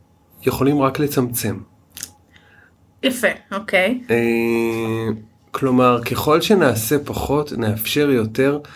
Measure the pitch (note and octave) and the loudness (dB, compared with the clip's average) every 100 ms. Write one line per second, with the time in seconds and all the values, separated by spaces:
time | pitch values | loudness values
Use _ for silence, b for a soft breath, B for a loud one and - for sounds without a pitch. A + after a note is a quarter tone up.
0 | _ _ _ _ C3 B2 C3+ D3 C3+ C#3+ | _ _ _ _ -4 0 2 2 0 0
1 | C#3+ C3+ B2 A#2+ G#2+ - - _ _ - | -2 0 -2 -2 -4 -6 -12 _ _ -16
2 | - - _ b b b b _ _ _ | -16 -16 _ b b b b _ _ _
3 | C4 C4 F#3+ - _ G3 G#3+ F#3 F#3+ B3+ | -4 -2 -2 -4 _ -10 -2 0 0 -2
4 | A#3+ A#2 A#2 A#2 A#2 A#2 A#2 A2+ A2+ A2 | -2 0 2 2 2 0 0 -2 -4 -4
5 | A2+ A2 - _ _ - C3+ B2+ B2+ A#2+ | -4 -6 -12 _ _ -4 2 4 4 4
6 | A#2+ A#2+ D3+ E3 E3+ G3 C#3 A2 - D3 | 0 -4 2 2 4 4 4 2 0 -2
7 | C#3+ A2 - C#3+ D3 A#2 A2 G#2+ - D3 | -2 -6 -2 -2 -2 -4 -2 -2 -2 0
8 | C#3+ B2 A2 A2+ C3+ D3 B | 2 2 0 0 0 0 B